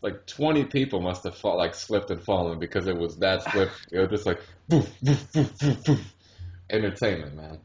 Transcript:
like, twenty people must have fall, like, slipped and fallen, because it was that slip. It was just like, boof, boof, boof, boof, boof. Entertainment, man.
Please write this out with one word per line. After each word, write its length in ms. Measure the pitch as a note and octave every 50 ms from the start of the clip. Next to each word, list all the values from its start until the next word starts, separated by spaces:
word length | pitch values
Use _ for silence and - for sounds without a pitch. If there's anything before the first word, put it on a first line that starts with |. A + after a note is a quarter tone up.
like, 240 | - G2+ F#2+ - -
twenty 400 | - - - C#3+ D3+ D#3+ D3+ C#3
people 360 | C#3 - C#3+ C#3 C3+ - F#2+
must 220 | F2 F2+ F2+ F2+ -
have 120 | F#2+ -
fall, 220 | - - G#2+ F2
like, 180 | F2 F2 E2+ -
slipped 340 | - - - G#2+ G2+ G2+ -
and 120 | F#2+ E2 F2
fallen, 360 | - G#2 F#2 F2+ E2+ E2+ E2
because 280 | D#2+ E2+ - G#2 F2+
it 100 | F#2+ F#2
was 200 | F2 E2+ E2+ D#2
that 260 | D#2+ F#2 F#2+ F#2+ F2+ -
slip. 280 | - - G#2 F#2+ F#2 - - - -
It 80 | - F2+
was 100 | F#2+ F#2+
just 160 | G#2 G#2 -
like, 160 | - F2 - - - - - _
boof, 220 | - - D#3 - - - -
boof, 300 | - C3+ C#3+ C#3 - -
boof, 280 | - D#3 C#3+ A2 - -
boof, 240 | - D3 B2+ G2+ -
boof. 320 | - D3 - - - - _ _ - - - - - - - - -
Entertainment, 680 | - A2 G#2+ G2+ F#2+ - B2 A2 F#2+ E2 D#2 C#2+ C#2+
man. 240 | D2+ D#2 D#2 D#2+ D#2 -